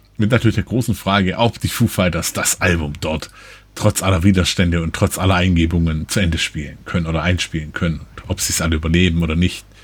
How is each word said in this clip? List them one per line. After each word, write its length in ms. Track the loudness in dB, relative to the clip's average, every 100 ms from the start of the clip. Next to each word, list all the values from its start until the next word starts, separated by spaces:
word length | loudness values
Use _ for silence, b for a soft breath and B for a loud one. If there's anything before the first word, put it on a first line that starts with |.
| _ -2
mit 140 | 2
natürlich 220 | 2 2 0
der 80 |
großen 300 | 0 -2 0 -2
Frage, 400 | 0 2 2 2
ob 220 | 0 0
die 80 | -4
Foo 180 | 0 0
Fighters 460 | 2 0 0 -4
das 280 | -4 -2 0
Album 340 | 0 0 -2 -6
dort 300 | -6 -6 -8 B B B B -2
trotz 260 | 0 0
aller 220 | 2 4
Widerstände 580 | 4 4 2 2 2 0
und 100 | -2 0
trotz 200 | -2 0
aller 160 | 2 2
Eingebungen 720 | 4 4 2 2 0 -2 -2
zu 100 | -2
Ende 180 | 0 0
spielen 400 | -4 -6 -10 -12 -6
können 200 | -4 -2
oder 160 | -2
einspielen 500 | 0 -2 -2 -6 -6
können. 280 | -4 -4 -4 -10 -14 -8
Ob 140 | -6
sie 120 | -4
es 80 | -2
alle 140 | 0 0
überleben 460 | 2 4 4 2
oder 140 | 0 0
nicht. 280 | 0 -2 -14 b